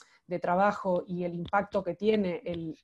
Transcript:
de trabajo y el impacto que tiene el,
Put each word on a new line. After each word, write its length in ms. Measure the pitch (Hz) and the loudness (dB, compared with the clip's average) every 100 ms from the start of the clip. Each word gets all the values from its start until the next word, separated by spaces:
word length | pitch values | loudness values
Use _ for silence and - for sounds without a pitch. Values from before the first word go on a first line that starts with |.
| - _ - | -20 _ -8
de 120 | 175 | -4
trabajo 640 | 180 180 202 208 190 180 - | 2 4 4 2 0 -2 -2
y 160 | 175 | -4
el 100 | 175 | -4
impacto 480 | 170 175 202 202 202 | -4 -2 0 0 -2
que 140 | 180 165 | -2 0
tiene 460 | 208 214 185 170 | 2 4 2 -2
el, 340 | 175 170 165 156 | -4 -6 -6 -10